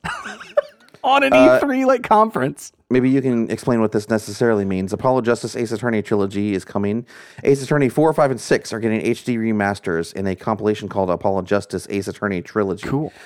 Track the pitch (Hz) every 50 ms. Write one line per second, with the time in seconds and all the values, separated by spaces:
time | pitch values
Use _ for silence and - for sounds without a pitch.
0 | - - - - - - - - - - - 587 - - - _ - _ - _
1 | - 254 269 277 277 269 247 - - - - - - 285 254 262 262 262 269 240
2 | 254 - 226 214 220 220 - 139 127 143 139 - - - - _ _ _ 123 127
3 | 123 131 135 139 127 131 120 117 113 - 110 110 - 131 120 113 110 107 - 107
4 | - - 113 110 - - 101 - 123 117 110 101 98 98 95 92 95 90 104 -
5 | - 131 131 131 113 117 120 - - 110 - - 120 107 117 101 120 120 113 104
6 | 98 - 113 101 98 101 95 101 104 107 98 90 - - - 101 101 101 107 120
7 | 123 - - - - - - - - - 139 139 131 - 151 147 139 123 - 156
8 | 156 160 151 165 147 135 127 110 - - 139 113 - - - 110 110 110 110 110
9 | 78 113 120 - - 127 120 113 110 113 110 104 101 101 101 - - 95 82 85
10 | 85 - - 98 98 98 92 - - 113 110 101 107 107 107 104 107 95 - 101
11 | 95 90 87 82 - 104 98 95 92 92 101 101 - - - 90 - - 101 101
12 | 95 101 87 - 104 101 95 87 - - - 110 101 95 87 - - - 135 143
13 | 156 - - - -